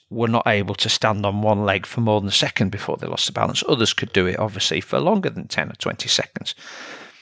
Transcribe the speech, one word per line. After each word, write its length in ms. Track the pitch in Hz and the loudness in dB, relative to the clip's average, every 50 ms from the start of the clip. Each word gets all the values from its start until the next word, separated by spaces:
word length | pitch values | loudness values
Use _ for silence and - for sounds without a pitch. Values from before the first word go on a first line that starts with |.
| _ _ | _ _
were 180 | 107 113 117 113 | -2 0 2 2
not 180 | 113 113 - | 2 2 4
able 280 | 120 110 101 101 95 101 | 4 2 2 2 0 -2
to 140 | - - 113 | -2 0 0
stand 340 | - - - 110 107 104 101 | 0 2 2 2 2 2 0
on 160 | 101 98 104 | 0 0 2
one 240 | 107 107 107 101 104 | 2 4 4 4 4
leg 220 | 98 95 95 90 | 2 2 0 -2
for 160 | - - 123 117 | -4 -2 0 2
more 180 | 110 107 107 | 4 4 4
than 80 | 98 98 | 2 2
a 40 | - | 2
second 380 | - 151 135 - - 113 95 | 2 0 0 0 0 0 0
before 280 | 98 101 - - - - | 0 -4 -4 -4 -4 -4
they 80 | - | -4
lost 200 | 82 82 - - | -6 -4 -2 -2
the 60 | - - | -2 0
balance. 320 | 110 110 - - - - | 0 -2 0 0 -2 0
Others 280 | - - 120 113 - - | 0 2 2 2 2 2
could 180 | - - - - | -2 -4 0 2
do 140 | 98 90 | 2 2
it, 120 | 90 92 - | 2 0 0
obviously, 440 | 107 110 101 95 - - - - - | -2 -2 -2 -2 -2 -2 -2 -2 -4
for 160 | - - 127 | -2 -2 0
longer 300 | 143 170 220 202 185 - | 2 2 2 2 0 -2
than 180 | - - - - | -4 -6 -8 -6
ten 220 | - - 76 - | -4 -4 -4 -4
or 40 | - | -6
twenty 340 | - - - - - - - | -6 -6 -6 -4 -4 -2 0
seconds. 460 | - - - - _ - - - - - - - - - - - - - - - - - | 0 0 0 -4 _ -10 -10 -10 -10 -12 -14 -18 -16 -16 -14 -14 -16 -16 -18 -20 -20 -20